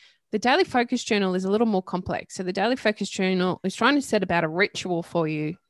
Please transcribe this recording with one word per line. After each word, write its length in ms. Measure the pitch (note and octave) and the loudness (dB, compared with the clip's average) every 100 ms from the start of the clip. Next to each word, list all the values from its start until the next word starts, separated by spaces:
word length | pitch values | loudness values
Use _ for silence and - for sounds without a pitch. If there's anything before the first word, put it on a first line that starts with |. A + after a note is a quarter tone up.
| - _ _ | -20 _ _
The 60 | G#3+ | -2
daily 260 | A#3+ D4 F#4+ | 2 2 2
focus 400 | B3 A#3+ B3+ - | 0 0 -2 0
journal 300 | G#3 F#3+ F3+ | 0 2 0
is 100 | F#3+ | 0
a 60 | |
little 160 | G#3 A#3 | 2 2
more 160 | G3 | 0
complex. 520 | - F3+ F#3 D3 - - | -2 -4 -4 -6 -6 -10
So 80 | |
the 80 | F#3 | -6
daily 240 | F#3+ G#3 C4 | -2 0 0
focus 340 | A3 G#3+ G3+ | 0 -2 -4
journal 520 | - F#3+ F#3 F3+ E3+ | -2 0 2 0 -2
is 120 | - - | -4 0
trying 200 | A3+ D4 | 2 2
to 60 | |
set 220 | C4 G#3+ | 2 0
about 200 | F#3 E3+ | 0 0
a 60 | D#3+ | 0
ritual 540 | E3 G#3 - F#3 E3+ | 0 -2 -2 -4 -4
for 220 | E3+ F3 D#3+ | -2 -2 -2
you 300 | D#3 D3+ F3 _ | -2 -4 -8 _